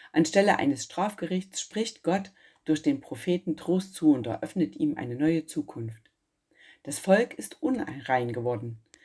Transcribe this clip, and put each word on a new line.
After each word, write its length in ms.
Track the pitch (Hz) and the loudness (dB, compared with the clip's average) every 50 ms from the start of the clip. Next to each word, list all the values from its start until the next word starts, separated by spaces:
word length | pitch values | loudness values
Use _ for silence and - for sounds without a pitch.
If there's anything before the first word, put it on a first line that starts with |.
| - - | -14 -2
Anstelle 480 | - 156 - - - 196 202 208 - - | 2 2 2 4 6 4 6 6 4 4
eines 240 | - 139 135 117 - | 2 0 0 -2 -4
Strafgerichts 800 | - - - 190 208 208 - 180 165 180 185 185 - - - | -8 -4 -4 -4 -4 -4 -6 -6 -2 -2 -4 -4 -4 -10 -10
spricht 420 | - - - 214 226 220 - - - | -10 -8 -4 -4 -4 -4 -6 -6 -2
Gott 280 | 165 185 196 196 - _ _ _ - _ _ - | 0 0 0 -2 -6 _ _ _ -20 _ _ -2
durch 180 | - 156 151 - | 0 0 2 2
den 180 | 151 139 135 | 0 0 0
Propheten 560 | - - 131 117 - 185 175 180 - 180 151 - | -2 -10 -12 -8 -2 0 0 0 0 -4 -6 -4
Trost 380 | - 165 175 185 185 - - | 0 0 0 0 0 -2 -6
zu 160 | - 165 156 | 2 4 4
und 160 | 143 123 110 117 | 4 4 2 -4
eröffnet 480 | 92 - - - - 190 160 - - | -4 -4 -6 -6 -2 0 -2 -2 0
ihm 220 | - 160 151 139 - | -2 -2 -2 -2 -2
eine 180 | 127 120 120 | -6 -6 -4
neue 300 | 127 147 160 165 160 156 - | 0 2 2 2 2 -2 -4
Zukunft. 640 | - 160 143 - - 120 113 110 113 - _ _ _ _ _ _ _ _ _ _ _ _ - - - _ - | -6 -6 -6 -6 -8 -10 -10 -10 -10 -14 _ _ _ _ _ _ _ _ _ _ _ _ -20 -20 -20 _ -10
Das 160 | 196 190 - | -10 -8 -4
Volk 340 | - 196 190 214 240 233 - | 4 4 4 4 4 0 -4
ist 300 | - - - - - - | -12 -12 -12 -10 -4 -2
unrein 680 | 247 262 233 - - 131 139 131 - 131 127 123 120 113 | 0 0 0 -2 -4 -8 -10 -2 0 0 0 2 0 -4
geworden, 460 | 123 117 123 123 113 117 117 113 - _ _ _ - _ | -4 -2 -2 -4 -4 -6 -8 -12 -12 _ _ _ -20 _